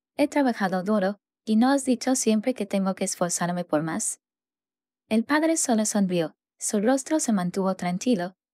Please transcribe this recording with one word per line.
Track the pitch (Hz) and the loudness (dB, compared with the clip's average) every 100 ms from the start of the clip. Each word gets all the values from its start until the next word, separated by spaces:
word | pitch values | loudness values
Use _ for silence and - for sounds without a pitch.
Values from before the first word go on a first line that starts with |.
| _ - | _ -2
He | 285 | 0
trabajado | 294 262 226 190 185 | 2 0 0 -2 -2
duro, | 185 214 190 208 _ _ - | 0 0 0 -4 _ _ 0
¿y | 220 | 2
no | 247 | 4
has | 277 262 | 2 0
dicho | 240 254 262 | -2 0 0
siempre | 220 220 254 | 2 0 0
que | 254 202 | -4 -2
tengo | 196 190 | -2 -2
que | 190 190 | -2 -4
esforzarme | - 175 - 175 175 | -2 -2 -2 -2 -4
por | 175 151 | -2 -2
más?". | 160 185 - - _ _ _ _ _ _ _ _ - | -2 -4 -6 -8 _ _ _ _ _ _ _ _ -2
El | 220 | -2
padre | 226 302 330 320 | 2 2 2 0
solo | - 220 214 | 0 0 0
sonrió, | 208 185 175 156 _ _ - | 0 2 0 -2 _ _ -10
su | - 208 | -4 0
rostro | 214 269 - 311 | 2 0 0 -2
se | - | 0
mantuvo | 202 180 190 190 190 | 0 0 -2 -2 -2
tranquilo, | 180 180 247 196 180 - _ | -4 -2 0 0 -2 -10 _